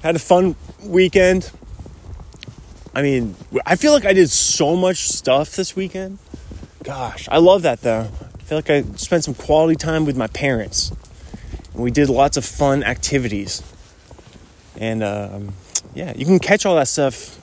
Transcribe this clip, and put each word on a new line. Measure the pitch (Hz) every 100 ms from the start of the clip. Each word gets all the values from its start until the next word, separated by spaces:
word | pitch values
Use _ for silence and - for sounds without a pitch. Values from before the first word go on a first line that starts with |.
Had | 160 170
a |
fun | - 180 185 156 - -
weekend. | 208 185 185 190 185 185 - - - - - - - - - - - - - - -
I | 127
mean, | 143 135 113 90 - 127
I | - 175
feel | 302
like | 294
I | 202
did | 190 160
so | - - - 151 175
much | 180 180 -
stuff | - - 135 156 -
this | 185
weekend. | - 190 185 190 196 - - - - - -
Gosh, | 123 135 120 - -
I | 151
love | 175 190
that, | 165 117
though. | 123 113 110 - -
I | -
feel | - 156
like | 156
I | 147 113 -
spent | - 170
some | 151
quality | 127 - 151 165 160
time | 160 160
with | 151 131
my | 110
parents. | - 143 120 95 - - - - - - - - - -
And | -
we | 120
did | 127 139
lots | 127 143 -
of |
fun | 117 - 143 139
activities. | 110 123 - 143 120 101 98 - - - - - - - - - - - - -
And, | 113 110
um, | 104 104 101 104 101 95 - - -
yeah, | - 175 -
you | 143
can | 185
catch | - 202 202
all | 165
that | 131
stuff | - 139 113 - -